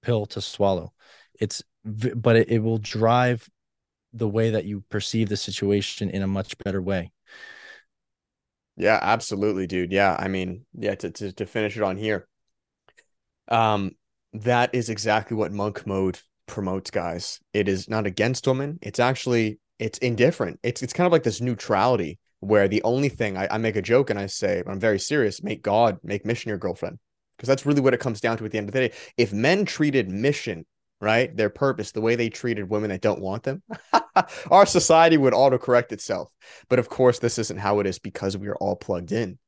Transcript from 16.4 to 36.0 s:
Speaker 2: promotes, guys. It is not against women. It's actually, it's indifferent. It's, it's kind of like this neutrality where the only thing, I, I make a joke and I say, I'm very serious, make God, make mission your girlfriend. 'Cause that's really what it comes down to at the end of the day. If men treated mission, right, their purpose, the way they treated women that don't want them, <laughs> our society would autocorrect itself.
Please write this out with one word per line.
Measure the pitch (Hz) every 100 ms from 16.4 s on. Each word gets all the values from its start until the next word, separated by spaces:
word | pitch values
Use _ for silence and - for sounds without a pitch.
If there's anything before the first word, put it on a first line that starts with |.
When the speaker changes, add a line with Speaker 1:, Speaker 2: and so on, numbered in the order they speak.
| -
Speaker 2:
promotes, | - 95 95 92
guys. | 107 87 87 - - _
It | 104 98
is | 95 92
not | 110 104
against | 90 107 127 -
women. | 131 139 165
It's | 104 -
actually, | 120 131 - 120 110 107 _ _
it's | 113 -
indifferent. | 127 117 127 175 95 -
It's, | - -
it's | 127
kind | - 180
of |
like | 165
this | 120 107
neutrality | 123 120 - 104 113 123 82 87 _ _
where | 98 107 101
the | 107
only | - 127 143
thing, | - 110 95
I, | 95
I | 107
make | 113 104
a |
joke | 92 120 139
and | 104
I | 101
say, | - 101 95 87
I'm | 98
very | 113 101
serious, | - 147 110 92
make | - 107
God, | - 104 117 92
make | - 101 107
mission | 120 -
your | 104
girlfriend. | 92 85 87 - _ _ _ _
'Cause | 120
that's | 135 143
really | 143
what | 131
it | 123
comes | 131 107
down | 117 113
to | 110
at |
the | 107
end | 104
of |
the | 131 127
day. | - - -
If | 117
men | 101 123 190 208
treated | - 151 135 95
mission, | 95 127 143 - 82 80 _ _ _
right, | 104 110 127 -
their | 107
purpose, | - 139 131 104
the | -
way | 110 120
they | 117
treated | - 123 107 95
women | 107 107
that | 95
don't | 107 101
want | 95 101
them, | - 143 _ - - - -
<laughs> | - - - -
our | 180 202
society | 185 - 160 165 160
would | 135
autocorrect | 107 135 127 - 123 117
itself. | 104